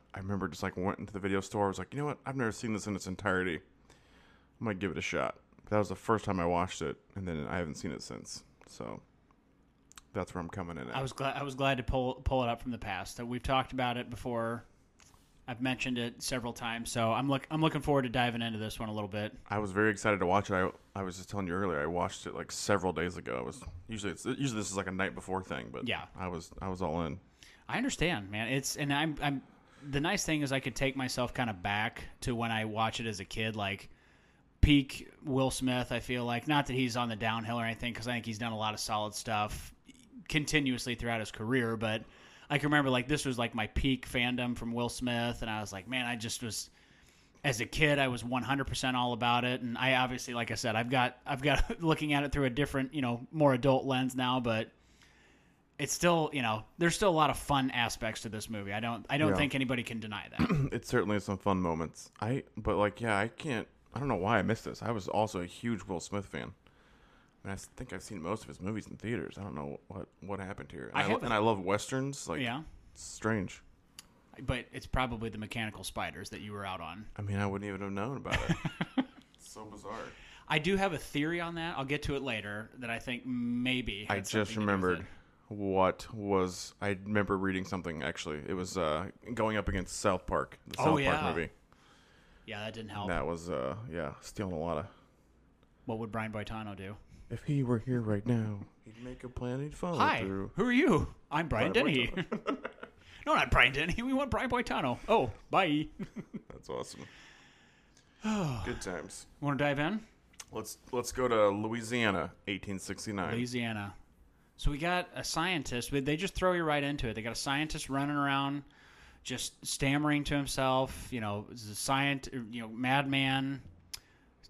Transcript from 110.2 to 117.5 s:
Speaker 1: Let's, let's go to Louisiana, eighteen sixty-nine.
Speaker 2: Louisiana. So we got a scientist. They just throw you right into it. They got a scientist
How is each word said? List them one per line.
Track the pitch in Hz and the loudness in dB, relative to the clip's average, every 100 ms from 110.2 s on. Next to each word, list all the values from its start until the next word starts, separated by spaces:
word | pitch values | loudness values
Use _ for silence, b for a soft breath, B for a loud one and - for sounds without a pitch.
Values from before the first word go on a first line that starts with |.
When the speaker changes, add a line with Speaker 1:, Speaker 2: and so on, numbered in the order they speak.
| _ - - | _ -20 -12
Speaker 1:
Let's, | 113 110 - - | -10 -8 -12 -4
let's | 123 117 | -2 -2
go | - 127 | 0 4
to | 113 104 | 6 6
Louisiana, | 101 110 117 110 120 113 95 80 - - | 6 0 -2 -2 2 4 2 0 -6 -6
eighteen | 95 - 95 | -4 -4 -6
sixty-nine. | - 98 - 101 85 | -6 -6 -4 -2 -2
Speaker 2:
Louisiana. | 113 123 123 117 107 101 - - - - b b b | 0 -2 -2 -2 -4 -6 -10 -20 -20 -20 b b b
So | 143 | 0
we | 147 | 2
got | 170 180 175 135 | 2 2 0 -6
a | |
scientist. | 127 - 170 180 127 123 117 | -4 0 2 2 0 -2 0
They | 139 135 156 | 0 2 0
just | 185 - | 0 2
throw | 185 | 2
you | 180 | 4
right | 160 147 | 4 2
into | 139 143 117 | 2 0 -2
it. | 110 | -2
They | |
got | 113 | -4
a | 113 | -4
scientist | - | 0